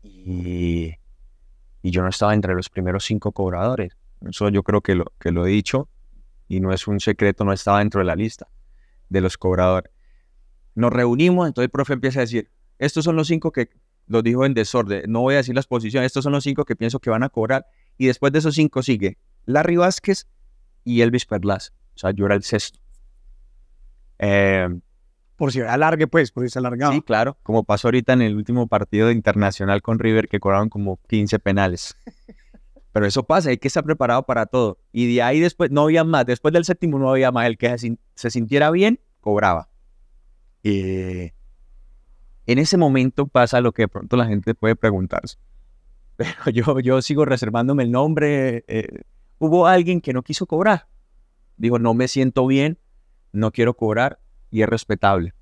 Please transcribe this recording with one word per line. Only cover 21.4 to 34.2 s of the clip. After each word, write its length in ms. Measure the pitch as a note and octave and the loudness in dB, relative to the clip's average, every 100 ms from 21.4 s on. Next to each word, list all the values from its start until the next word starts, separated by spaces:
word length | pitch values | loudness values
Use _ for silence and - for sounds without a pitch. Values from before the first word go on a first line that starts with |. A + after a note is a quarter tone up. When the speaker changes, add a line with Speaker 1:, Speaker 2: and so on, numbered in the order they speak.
| G2 G2 - _ _ - | -2 -4 -6 _ _ -6
Speaker 1:
O 20 | |
sea, 140 | F#2+ | -4
yo 140 | G2 G2+ | -2 0
era 100 | G2+ | 0
el 80 | |
sexto. 360 | - G#2+ - _ - - - _ - - - _ _ _ - _ - _ | 0 -4 -4 _ -20 -20 -20 _ -20 -20 -20 _ _ _ -20 _ -20 _
Eh, 480 | G2+ G2+ G2 G2 F2+ F2 _ _ _ _ _ _ | 0 2 2 2 -2 -6 _ _ _ _ _ _
Speaker 2:
Por 160 | C#3+ | -4
si 80 | C3 | -2
era 140 | A2+ | -2
alargue, 340 | B2+ D#3 D#3+ D3+ | 0 2 2 2
pues, 240 | E3 C3+ | 2 0
por 120 | - | -2
si 60 | B2 | -6
se 100 | B2+ | -4
alargaba. 340 | B2+ A#2+ C#3+ | -6 -2 0
Speaker 1:
Sí, 80 | C#3+ | -2
claro. 360 | - A2 A#2+ C#3+ | 0 0 0 -4
Como 200 | - A2+ | -2 -2
pasó 240 | G#2 G#2 A#2+ | 0 0 2
ahorita 240 | B2 A#2 | 0 2
en 80 | B2+ | 2
el 140 | A2+ G#2 | 2 -2
último 320 | G#2+ B2 A#2 | -4 -2 0
partido 440 | - G#2 G#2 A2+ | -2 0 2 2
internacional 680 | A#2 G#2+ G2+ G2+ - G2 G2+ | 2 0 2 0 0 -2 -2
con 180 | - A2+ | -2 -2
River, 280 | A2+ A2 - | 2 2 0
que 100 | G2+ | -2
cobraron 300 | G2 G2 G#2+ | 2 2 0
como 300 | G#2 G2+ F#2 _ | -4 -6 -8 _
quince 320 | A2 G#2 G#2+ | -2 0 -2
penales. 560 | G2 G2 F#2+ F2+ - - - | 0 0 0 -2 -10 -18 -20
<laughs> 840 | _ - - _ - - - _ | _ -20 -20 _ -20 -20 -20 _
Pero 120 | G#2+ G2+ | 0 0
eso 180 | C3 | 0
pasa, 260 | A#2+ E3 D#3 | 2 0 2
hay 80 | B2 | -2
que 100 | C3+ | -2
estar 160 | F3 | -2
preparado 400 | D3 D#3 B2 A#2+ | -2 -2 2 0